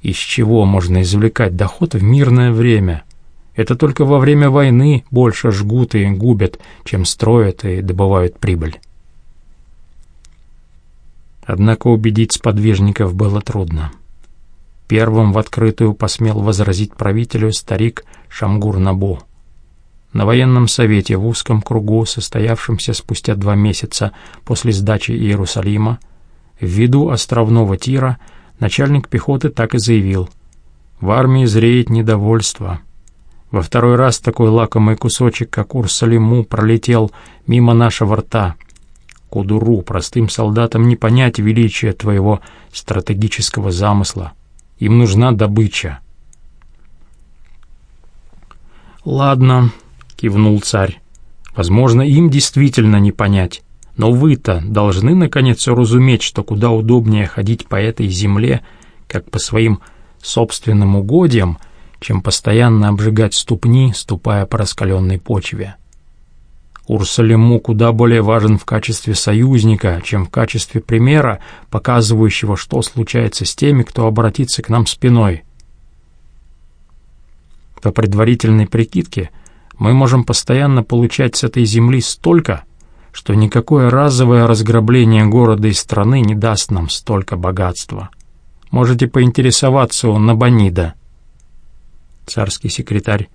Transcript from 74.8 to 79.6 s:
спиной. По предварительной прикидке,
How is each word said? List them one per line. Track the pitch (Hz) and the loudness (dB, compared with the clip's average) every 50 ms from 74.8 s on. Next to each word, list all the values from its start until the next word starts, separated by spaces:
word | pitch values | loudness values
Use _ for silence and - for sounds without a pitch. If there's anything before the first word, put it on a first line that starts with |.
| 104 | 0
спиной. | - - - - 123 120 117 107 95 85 78 - - _ _ - - - _ - - _ _ _ _ _ _ - - - - - - - _ - - _ _ _ _ - - _ _ - - - - - - _ _ - - - - - - | -2 -2 -2 2 2 4 4 2 2 -2 -4 -8 -16 _ _ -20 -20 -20 _ -20 -20 _ _ _ _ _ _ -20 -20 -20 -20 -20 -20 -20 _ -20 -20 _ _ _ _ -20 -20 _ _ -20 -20 -20 -20 -20 -20 _ _ -20 -20 -20 -20 -12 -6
По | - 104 | -6 -4
предварительной | - - 110 98 101 104 110 117 123 117 - 110 110 110 107 | -2 -2 -2 0 0 2 2 2 2 2 2 2 4 2 2
прикидке, | - - 113 113 - - 180 - - - 101 87 - - - - - _ _ | 2 0 -2 -2 -2 -2 -4 -4 -4 -6 -10 -10 -10 -12 -20 -20 -20 _ _